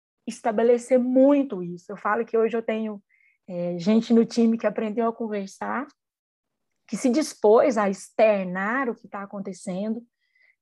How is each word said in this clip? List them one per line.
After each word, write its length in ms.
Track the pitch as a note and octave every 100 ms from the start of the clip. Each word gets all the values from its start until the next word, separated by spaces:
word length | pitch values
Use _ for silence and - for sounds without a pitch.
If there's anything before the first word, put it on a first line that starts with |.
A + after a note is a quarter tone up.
| _ _ -
estabelecer 720 | - A#3+ G#3+ A#3 A#3+ - B3+
muito 640 | B3 B3+ C4+ C#4+ C#4 F#3+
isso. 260 | F3 F3 -
Eu 60 | G3
falo 300 | G3+ A3 A3+
que 120 | A3+
hoje 200 | A3+ A3+
eu 40 |
tenho, 400 | A3+ A3 A3 G#3 _ _ _ _ -
é, 320 | F3 F3 F3
gente 340 | E3+ A3+ A#3
no 120 | A#3 A3+
time 320 | - A3+ A3+
que 100 | G#3+
aprendeu 400 | G#3+ A3 G#3 A#3
a 60 |
conversar, 760 | A3+ A3+ G#3 G3 - G#3 A3 C#4+ _ _ _ _ _ _ _ _ _ _
que 120 | G3+
se 120 | C4
dispôs 680 | A#3+ D4 - G#3+ A3+ D4+ A3
a 120 | G3+
externar 1000 | G3 - - A3 G3+ F3+ F#3 G3 B3+ B3+
o 60 | A3
que 120 | -
tá 140 | G3+
acontecendo, 840 | G3+ G3+ G3 F3+ - F3+ G#3+ A#3 A#3 _ _ _ _ _